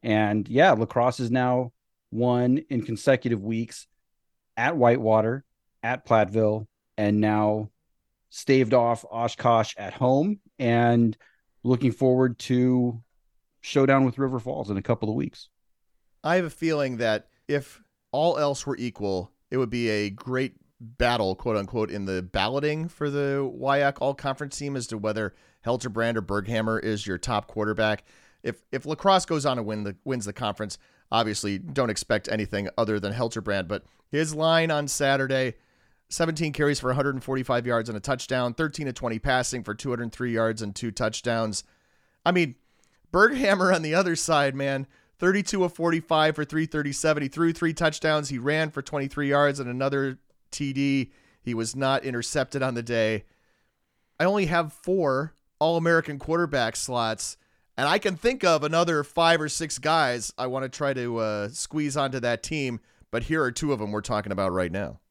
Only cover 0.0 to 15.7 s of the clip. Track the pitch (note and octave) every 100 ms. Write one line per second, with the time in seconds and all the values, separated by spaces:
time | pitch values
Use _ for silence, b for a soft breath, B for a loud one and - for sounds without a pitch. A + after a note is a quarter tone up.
0 | A#2 G#2+ G#2+ G#2+ F#2+ B2 F3+ A#2+ A2+ -
1 | A#2+ B2 B2 B2+ B2+ B2+ B2+ _ _ _
2 | _ G#2+ B2 B2 B2+ C3 - B2+ G#2 A2+
3 | - C3 B2 A#2 G2+ A2+ A#2 - - _
4 | _ _ _ _ _ - B2 E3 A#2+ B2
5 | A2 A2 A2 C3 - _ _ _ A2+ B2+
6 | - A2+ G2+ G#2+ A2 G#2+ G#2 _ _ -
7 | G#2 G#2 G#2+ G#2+ G#2+ G#2+ G#2+ _ _ _
8 | _ _ _ - - C3+ A#2+ B2 A#2 A#2
9 | - A2+ A#2 - B2 A#2 A2 - G2+ -
10 | B2+ C3+ F3 G#3 _ _ B2 A#2 A#2+ A#2
11 | A#2 A2 b b _ _ B2 B2+ B2+ A#2
12 | C3+ B2+ C3 A#2+ - B2 B2+ B2+ B2 A#2
13 | - _ _ _ _ _ - D3 C3+ C3+
14 | C3+ B2 C3+ B2+ A2+ D3 A#2 G2 F#2+ A#2
15 | G#2+ A2 C#3+ - - _ _